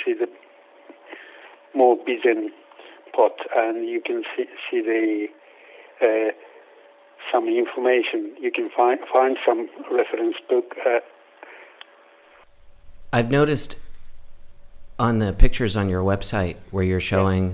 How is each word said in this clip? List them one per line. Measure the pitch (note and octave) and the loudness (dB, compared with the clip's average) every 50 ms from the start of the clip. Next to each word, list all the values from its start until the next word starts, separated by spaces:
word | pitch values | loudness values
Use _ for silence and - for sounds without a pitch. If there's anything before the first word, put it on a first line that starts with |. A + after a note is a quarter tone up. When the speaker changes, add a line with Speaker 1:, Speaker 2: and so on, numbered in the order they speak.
| - | -4
Speaker 1:
see | B2+ A#2 | -4 -2
the | G#2+ A#2+ A#2+ - - - - - - - _ _ - - - - - - - - - - - - - - - - - _ _ - | -2 -4 -6 -6 -16 -20 -20 -20 -20 -20 _ _ -20 -20 -20 -20 -20 -20 -20 -20 -20 -20 -20 -20 -20 -20 -20 -20 -20 _ _ 0
more | C#3 B2+ B2 A#2+ | 4 6 6 4
Bizen | - - - B2 A2+ - B2 - - - - - - - - - - - - - - - - - | 4 0 -6 -4 0 2 2 2 2 -2 -8 -10 -14 -20 -20 -20 -20 -20 -20 -20 -20 -20 -8 0
pot, | - A2+ G#2 - - - - - | 2 2 2 2 -4 -10 -4 0
and | B2 A2+ A2+ A2+ A#2 A#2 A#2 | 0 0 0 -2 -4 -6 -4
you | A#2 A#2 | -6 -6
can | - - A#2+ A#2 A2 - - | -4 -4 -6 -6 -6 -8 -6
see, | - B2 - - - - - | -6 -8 -8 -8 -16 -12 -4
see | - A#2+ | -4 -2
the, | A2 A2+ A2+ A2+ A2 A2 G#2+ G#2 G#2 - - - - - - - - - - - - - - - - | -2 0 0 0 0 0 0 -2 -4 -6 -10 -16 -20 -20 -20 -20 -20 -20 -20 -20 -20 -18 -6 2 2
uh, | - A2 A2 A2 G#2+ - - - - - - - - - - - - - _ _ _ _ - - - - | 4 4 4 0 0 -2 -6 -12 -20 -20 -20 -20 -20 -20 -20 -20 -20 -20 _ _ _ _ -16 -10 -2 -2
some | A#2+ A2+ A2+ | 0 0 2
information. | A2+ A#2+ A#2 A2+ - C3 B2 B2+ B2+ B2 A2 - - A2+ G#2 G#2 - - | 0 0 0 -2 -2 -2 2 2 2 2 2 0 -4 -6 -6 -6 -10 -6
You | B2+ B2 | -6 -6
can | - - A#2 G#2 - | -4 -4 -6 -4 0
find, | - - A#2+ B2+ - - - - | 2 2 2 2 0 -4 0 2
find | B2+ C3 C3+ C3 - - | 4 4 4 0 0 0
some | - - A#2 A#2 - - - - - - | 0 0 0 -2 -8 -10 -16 -10 -4 0
reference | - - - - A2+ A#2 A2+ A2 - - - | 0 0 0 0 -2 -2 -2 -2 -4 -4 0
book. | B2+ B2 A#2+ - - - - | 0 0 0 -2 -6 -2 0
Uh, | B2+ A#2+ A#2 - - - - - _ _ - - - - - - - - - - _ - _ _ _ _ _ _ - - - - - - - - - - - - - - - - - - | 0 0 0 -2 -4 -20 -20 -20 _ _ -20 -20 -20 -20 -20 -20 -20 -20 -20 -20 _ -20 _ _ _ _ _ _ -20 -20 -20 -20 -20 -20 -20 -20 -20 -20 -20 -20 -20 -20 -18 -12 -4 0
Speaker 2:
I've | A#2+ A#2 A#2 | 0 0 2
noticed | C#3 C#3+ D3 D#3 C#3 B2 - - - - - - - - - - - - - - - - - - - - - - - - - - - - | 4 2 4 4 2 -2 -2 -6 -6 -8 -10 -10 -10 -10 -10 -12 -12 -12 -14 -14 -16 -16 -16 -18 -18 -18 -20 -18 -16 -16 -16 -14 -6 -2
on | A#2 A#2+ A#2 A2 | 0 2 2 2
the | A2 G2 F#2 | 0 0 6
pictures | G2 - B2+ - - B2+ G#2 G2 | 8 8 8 8 6 0 0 0
on | A2 G2 G2 | 0 0 0
your | F2+ F#2 F#2 | 0 0 2
website | G2 G2 G2+ - - - G#2 F#2 F2 D#2 - - - | 2 0 0 -2 -4 -2 -2 -2 -2 -4 -8 -12 -8
where | - G2 F#2 | -2 0 0
you're | F#2 F#2 F2+ | 2 0 0
Speaker 1:
Yeah. | - | 0
Speaker 2:
showing | - G2+ F#2+ F#2+ F#2+ F#2+ F#2+ F#2 F#2 | 0 2 2 4 4 2 2 0 0